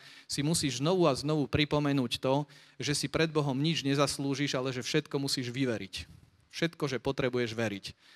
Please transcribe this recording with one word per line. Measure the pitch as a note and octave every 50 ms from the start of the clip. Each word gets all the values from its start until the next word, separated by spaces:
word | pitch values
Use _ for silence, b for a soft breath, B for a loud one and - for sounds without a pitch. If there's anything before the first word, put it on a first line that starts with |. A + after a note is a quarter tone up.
| B B B B B
si | B - -
musíš | C#3 D3+ E3+ - D#3+ C#3 A#2+ A#2+
znovu | C#3 D#3+ F#3+ F#3 E3+
a | D3+ C3
znovu | A#2+ C3+ D3 D#3 D3+ C3+
pripomenúť | - - D3+ D3 C#3+ D3+ D3 D3 C#3+ C#3 C#3 B2 A#2 - -
to, | - C3 C3 C#3+ D3 - B B B B B B
že | B2+ D3 D3 -
si | -
pred | C#3 - D3+ D#3+ E3
Bohom | D3+ D#3 C#3+ C#3+ B2+ C3+
nič | D3 E3 E3 - C3+
nezaslúžiš, | C#3 C#3+ C#3+ C#3+ C3+ - - C#3 C#3 C#3 C3 D3 C3+ - C3+
ale | B2+ C3+ B2
že | B2+
všetko | A#2 - - D#3 C#3+ - - C#3+
musíš | C#3 C3+ - C#3 B2+ A#2+ A#2+
vyveriť. | C3 C3+ B2 A2+ G2 G2 F#2+ - - - - - - - - _ _ _ _
Všetko, | - - E3+ E3 - - D#3 C#3
že | B2+ A#2
potrebuješ | - C#3+ C3 - C3+ B2 B2 B2 A#2+ A2 A2
veriť. | A2+ A#2 G#2+ G2 G2 - - - B B B B